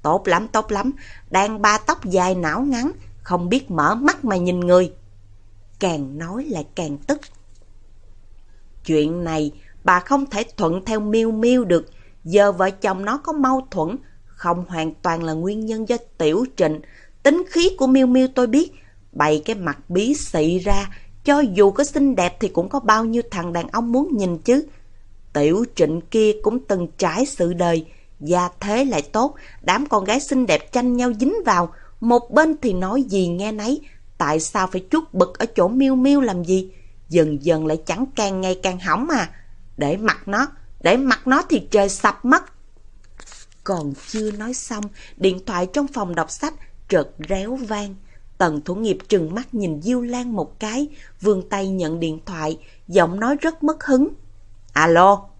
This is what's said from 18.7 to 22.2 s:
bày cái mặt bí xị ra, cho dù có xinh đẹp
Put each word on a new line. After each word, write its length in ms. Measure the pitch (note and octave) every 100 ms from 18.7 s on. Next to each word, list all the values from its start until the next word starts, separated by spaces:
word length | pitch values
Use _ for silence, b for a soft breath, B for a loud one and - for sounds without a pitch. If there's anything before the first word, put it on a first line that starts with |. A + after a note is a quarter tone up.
| b b b -
bày 300 | - D3+ D#3
cái 120 | D3+ G#3+
mặt 340 | E3 C#3+ -
bí 240 | F3+ A3+
xị 440 | D4 - D#3+ D#3 F3+
ra, 380 | F#3+ G3+ G3 B B -
cho 160 | - C#4+
dù 300 | C4 F#3 G3+
có 140 | G3
xinh 320 | C#4+ D4+ C#4
đẹp 200 | F#3